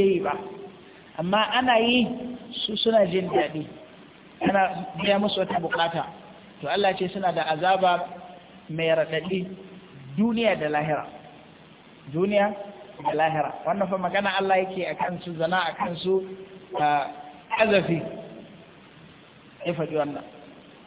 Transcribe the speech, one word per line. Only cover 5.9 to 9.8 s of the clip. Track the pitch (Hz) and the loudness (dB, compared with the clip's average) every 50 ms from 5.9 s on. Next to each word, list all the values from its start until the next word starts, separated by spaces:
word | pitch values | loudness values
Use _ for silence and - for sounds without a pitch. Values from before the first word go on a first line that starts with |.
| 170 156 131 - - - - - - - - - - - | 0 -2 -4 -6 -10 -16 -20 -20 -20 -20 -20 -20 -16 -8
To | 151 | -4
Allah | 139 170 202 202 190 185 | -2 0 2 2 2 2
ce | 190 190 | 0 -2
suna | 180 - 196 190 175 | -4 -2 -2 -2 0
da | 160 160 156 | 0 0 0
azaba | 160 156 156 175 185 190 185 185 180 175 175 170 - - - - - - - - - - - - - | 0 0 2 2 2 4 4 4 4 4 2 0 -4 -10 -14 -16 -18 -18 -20 -20 -20 -20 -18 -12 -8
mai | 156 160 165 165 | -4 0 2 4
raɗaɗi | 160 160 151 156 160 156 160 185 190 185 180 - - - - - - - | 4 4 2 0 -2 -4 -2 -2 -2 -2 -4 -6 -10 -14 -16 -18 -20 -20